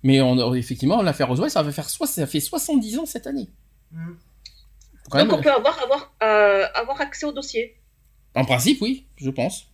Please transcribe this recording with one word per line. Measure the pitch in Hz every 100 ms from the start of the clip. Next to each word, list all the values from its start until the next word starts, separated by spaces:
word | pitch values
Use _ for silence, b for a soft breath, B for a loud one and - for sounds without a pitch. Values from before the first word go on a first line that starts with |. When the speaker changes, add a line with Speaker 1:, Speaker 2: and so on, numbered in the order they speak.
Speaker 1:
mais | 135 135
on, | 127 127 120
effectivement, | 127 120 123 139 220
l'affaire | 185 143 127
Roswell, | 127 277
ça | 196
va | 147
faire | 143 143
soi-, | - 302
ça | - 147
fait | 151
soixante-dix | - 330 - 294 214 240
ans |
cette | 320 233 277
année. | 277 190 _ _ _ _
Speaker 2:
Mm. | 160 170 170 _ _ - _ _ - - -
Speaker 1:
Faut | -
quand | 139
Speaker 3:
Donc, | 220
Speaker 1:
même | 311
Speaker 3:
on |
peut | 302
avoir, | 262 247 330
avoir, | 254 285 - _
euh, | 220 214 208 196 190
avoir | - 233 277
accès | 285 -
au | 294
dossier. | 285 277 233 233 _ _ _ _ _ _
Speaker 1:
En | -
principe, | 131 123 123 170
oui, | 214 262 -
je | - 135
pense. | 135 160 - -